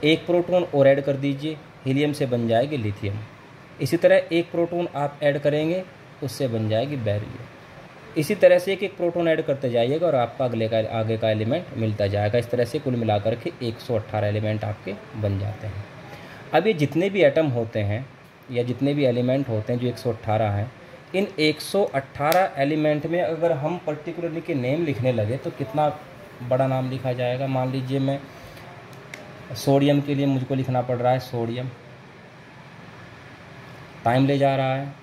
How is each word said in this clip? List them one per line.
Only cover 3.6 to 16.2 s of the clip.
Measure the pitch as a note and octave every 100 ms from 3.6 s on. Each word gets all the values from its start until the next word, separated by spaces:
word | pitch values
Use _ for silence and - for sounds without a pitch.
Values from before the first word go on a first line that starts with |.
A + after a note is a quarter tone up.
| - -
इसी | C#3 E3+
तरह | F3+ F#3+ -
एक | E3 E3
प्रोटॉन | E3+ E3 E3+ F3 C3+
आप | C#3+ -
ऐड | D3 C#3+
करेंगे, | D3 D3 D#3 F3+ F#3 - - -
उससे | C#3 - C3+
बन | A2+ A2
जाएगी | G#2+ C3+ D3
बेरिलियम। | G#2+ G2+ - - - - - - - - - -
इसी | D3
तरह | G#3 F#3 F3+
से | F3+
एक | F#3+
एक | G3+ -
प्रोटॉन | F3 E3+ E3+
ऐड | D#3+
करते | D#3 C3+ C3
जाइएगा | A#2 A#2+ D3+ E3+
और |
आपका | C#3 A#2 -
अगले | C3 A2+ A2
का, | A2+ A2 A2+
आगे | A2 A2+
का | A2+
एलिमेंट | G#2+ G#2+ D3+ F3+ A#2
मिलता | A2+ G#2+ G2+
जाएगा। | G#2 G#2 A#2+
इस | A#2
तरह | A#2+
से | A#2 D#3
कुल | C3+ B2
मिलाकर | A2 G#2 G#2
के | A#2 - -
एक | A#2+ A2
सौ | -
अठारह | A#2 G2+ G#2+ G#2
एलिमेंट | G#2 A2 G#2+
आपके | G#2+ G#2 - G2+ - A#2
बन | G#2+ G2
जाते | G2+ G#2 G#2+
हैं। | F#2 G#2 - - -